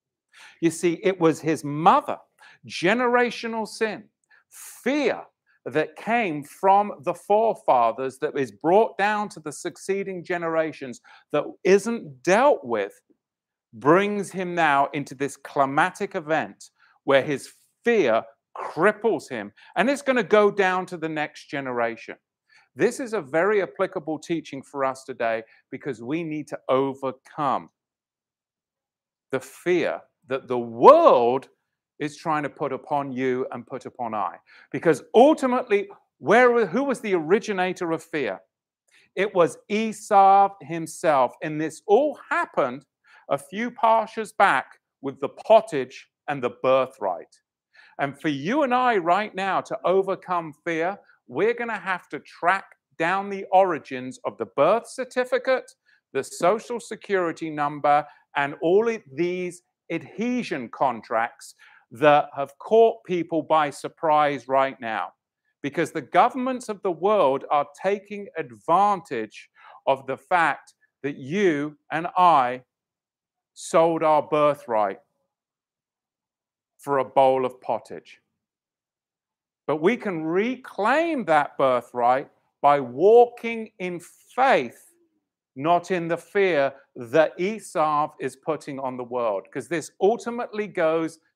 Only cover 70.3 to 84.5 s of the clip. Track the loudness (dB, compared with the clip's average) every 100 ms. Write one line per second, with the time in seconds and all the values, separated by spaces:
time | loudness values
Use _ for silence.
70.3 | 2 2 0 -10 _ _ _ -10 -10 -6
71.3 | 0 2 2 -2 -10 -8 -6 -4 2 4
72.3 | 4 2 -4 -12 _ _ _ _ _ _
73.3 | _ _ -20 0 2 4 2 2 2 2
74.3 | 2 2 0 -2 0 0 -4 _ _ _
75.3 | _ _ _ _ _ _ _ _ _ _
76.3 | _ _ _ _ _ -4 -2 0 4 4
77.3 | 4 -2 -6 -8 -8 -8 -18 -20 -20 _
78.3 | _ _ _ _ _ _ _ _ _ _
79.3 | _ _ _ -6 0 0 0 -2 -6 -2
80.3 | -2 -2 -4 -10 -4 0 0 0 -2 0
81.3 | 0 0 0 2 2 -2 0 2 2 -2
82.3 | _ _ _ 2 4 0 2 6 8 6
83.3 | 2 -8 -8 -10 -10 -10 -10 -14 _ _
84.3 | 0 2